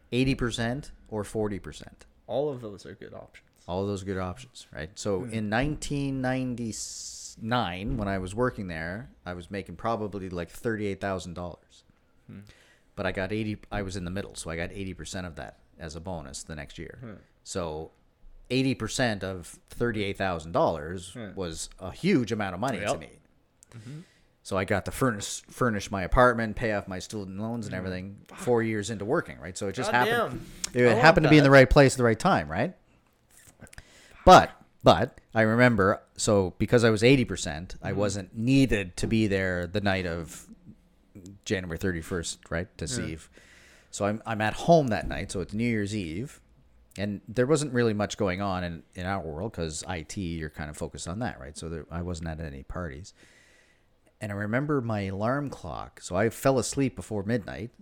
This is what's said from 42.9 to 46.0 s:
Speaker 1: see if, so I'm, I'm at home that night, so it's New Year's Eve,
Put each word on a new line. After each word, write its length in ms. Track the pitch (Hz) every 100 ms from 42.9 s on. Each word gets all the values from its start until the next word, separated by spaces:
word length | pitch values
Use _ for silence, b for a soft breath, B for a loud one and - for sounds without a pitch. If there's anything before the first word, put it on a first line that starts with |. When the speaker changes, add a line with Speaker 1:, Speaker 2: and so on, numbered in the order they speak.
| 127
Speaker 1:
see 180 | 80
if, 160 | 80 - B B B B B B
so 140 | - 101
I'm, 160 | 107 110
I'm 140 | 110
at 120 | 107
home 340 | - - 170 135
that 180 | 95 -
night, 220 | 71 95
so 100 | 101
it's 120 | 82
New 140 | 104 120
Year's 260 | 110 101
Eve, 440 | 107